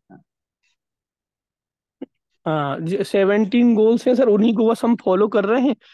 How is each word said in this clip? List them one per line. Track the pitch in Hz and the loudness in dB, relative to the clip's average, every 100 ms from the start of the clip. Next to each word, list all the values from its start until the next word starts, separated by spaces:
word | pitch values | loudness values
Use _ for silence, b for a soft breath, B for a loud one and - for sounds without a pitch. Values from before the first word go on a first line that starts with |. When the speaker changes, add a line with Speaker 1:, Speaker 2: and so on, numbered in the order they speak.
| _ | _
Speaker 1:
हाँ। | - _ _ _ _ _ _ _ _ _ _ _ _ _ _ _ _ _ - - _ _ _ 170 | -20 _ _ _ _ _ _ _ _ _ _ _ _ _ _ _ _ _ -20 -20 _ _ _ -6
Speaker 2:
हाँ, | 156 143 143 | -4 -4 -6
जी, | 165 202 | -6 -6
seventeen | 196 202 190 208 202 240 240 220 | -4 0 0 0 0 2 2 4
goals | 220 233 254 | 2 2 0
हैं | 247 | 0
sir, | 247 | 2
उन्हीं | 202 226 | 2 2
को | 214 226 | 2 0
बस | 233 | 0
हम | 233 240 | -2 -2
फॉलो | - 185 214 | 0 0 2
कर | 208 196 | 0 0
रहे | 247 | 0
हैं। | 269 226 b | 0 -4 b